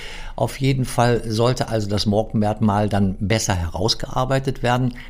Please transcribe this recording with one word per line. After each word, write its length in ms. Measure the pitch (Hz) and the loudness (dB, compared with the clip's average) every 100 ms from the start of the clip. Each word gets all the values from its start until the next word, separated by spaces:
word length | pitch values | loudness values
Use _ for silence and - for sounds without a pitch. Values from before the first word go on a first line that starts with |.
| - - - - | -12 -10 -10 -2
Auf 240 | 120 - | -2 0
jeden 260 | 131 135 123 | 0 2 0
Fall 440 | - 120 117 - | 2 2 2 0
sollte 380 | 110 117 123 - | 0 2 2 -2
also 200 | 113 104 | -2 0
das 180 | 104 107 | 0 2
Mordmerkmal 840 | 104 110 113 104 107 110 101 107 | 2 0 0 0 2 2 2 2
dann 280 | 101 98 92 | 2 0 0
besser 340 | 98 110 - | 0 0 2
herausgearbeitet 1080 | 92 85 - 107 - - 127 127 135 135 127 | 0 -2 -2 -2 -2 -4 -2 0 0 0 -2
werden. 320 | 120 123 127 - - | 0 2 0 -4 -12